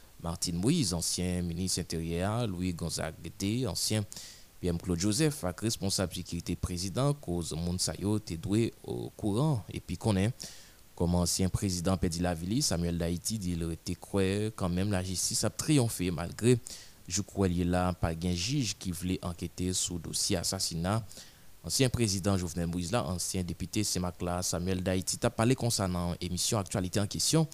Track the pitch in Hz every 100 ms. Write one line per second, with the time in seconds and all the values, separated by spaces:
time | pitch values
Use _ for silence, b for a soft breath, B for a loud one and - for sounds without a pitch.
0 | B B 85 85 - 85 101 175 104 87
1 | - - 90 90 87 82 92 - 85 82
2 | 82 82 95 113 120 90 92 82 82 -
3 | 78 80 85 - 98 117 123 - - 107
4 | 104 B B B B - 92 85 92 85
5 | 101 107 156 143 90 - 110 - 98 -
6 | 92 - 87 87 - 87 - 87 98 90
7 | 143 147 - 87 80 82 87 90 - -
8 | 95 107 - 82 85 104 113 - - 60
9 | 58 - 110 101 156 127 90 - - 92
10 | 113 95 104 - B B B B B -
11 | 85 90 85 - 92 - 101 90 85 92
12 | 92 85 87 85 90 120 151 85 85 85
13 | 85 87 - 110 90 85 82 82 - 87
14 | - 98 95 101 107 - 175 95 101 98
15 | 95 90 - 113 110 - - 151 117 -
16 | 90 78 85 - 113 120 - B B B
17 | - 92 98 - 95 87 90 90 90 90
18 | 87 82 90 87 92 147 113 - 95 87
19 | 90 92 92 85 87 - 92 92 - 87
20 | 80 80 - 95 85 95 - 82 87 110
21 | - B B B B B - - 131 120
22 | 113 98 101 98 87 82 85 87 85 117
23 | 73 90 - 95 87 82 90 104 101 -
24 | 90 - 87 87 90 87 90 92 92 92
25 | 87 - 120 - 113 95 117 - 95 90
26 | 87 85 90 90 - 113 92 110 92 104
27 | 101 82 - 160 156